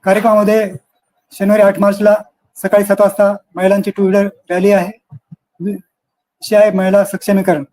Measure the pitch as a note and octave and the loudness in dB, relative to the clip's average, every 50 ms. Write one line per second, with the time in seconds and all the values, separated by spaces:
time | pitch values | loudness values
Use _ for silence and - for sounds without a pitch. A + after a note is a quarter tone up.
0 | _ G3 G3 G#3+ G#3 A3+ G#3+ G#3 G#3 G3+ G#3+ A3 G#3+ F#3+ F#3 D3 _ _ _ _ | _ 0 0 2 2 2 2 2 2 2 0 0 -2 -4 -8 -16 _ _ _ _
1 | _ _ _ _ _ _ - - G3 G3 G#3 G#3+ G#3 G3 G3 - G3+ G3+ G3 G3 | _ _ _ _ _ _ -10 -6 -2 0 2 4 4 2 2 2 -2 -2 0 0
2 | G#3 G#3 G#3 G#3+ - _ _ _ _ _ _ - - F#3+ - G#3 G3+ G3+ G3+ G3 | 0 0 0 0 -2 _ _ _ _ _ _ -10 -6 0 0 0 2 0 0 2
3 | G#3 G3 G3+ - G3+ G3+ G3+ G3+ _ _ _ F3 F#3 F#3+ G3+ G3+ G3 G#3 F#3+ - | 2 0 2 0 0 0 0 -4 _ _ _ -2 0 0 0 0 -2 -4 -4 -2
4 | G3+ F#3+ F#3 G3+ G3+ G3+ - _ _ _ F3 F3+ F#3 G3+ G3+ F#3+ F3 F#3 A3 _ | -2 0 2 0 0 -2 -6 _ _ _ -4 -2 0 2 2 2 0 -4 -10 _
5 | _ _ - - _ _ - _ _ _ _ _ E3+ G3+ G3+ F#3+ _ _ _ _ | _ _ -20 -20 _ _ -20 _ _ _ _ _ -8 -8 -8 -10 _ _ _ _
6 | _ _ _ _ _ _ _ _ - - G#3+ G#3 G#3 G#3+ F#3 F#3+ F#3+ F#3 G3 G3+ | _ _ _ _ _ _ _ _ -10 -2 0 2 2 2 2 0 0 2 2 2
7 | G3 G3 - F#3+ - - G#3 G3 F3+ F#3+ F3 D3+ - _ | 0 0 -6 -10 -4 -2 0 0 0 0 -2 -2 -4 _